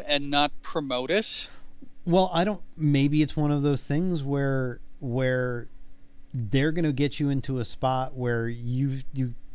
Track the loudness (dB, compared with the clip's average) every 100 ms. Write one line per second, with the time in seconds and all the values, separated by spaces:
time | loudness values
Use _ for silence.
0 | 0 0 2 2 2 0 -4 -4 -2 -2
1 | 2 2 2 -6 -8 -12 -12 -12 -12 -8
2 | 2 4 4 4 0 0 -6 0 2 4
3 | 4 4 2 2 2 2 2 0 0 0
4 | 2 0 0 0 2 2 0 -4 -10 -8
5 | -4 0 2 2 0 -4 -8 -10 -10 -10
6 | -14 -14 -10 -6 0 2 4 2 2 2
7 | 0 2 0 0 0 -2 -2 0 0 0
8 | -2 -2 0 0 0 -2 -2 0 0 0
9 | -2 0 -2 -2 -8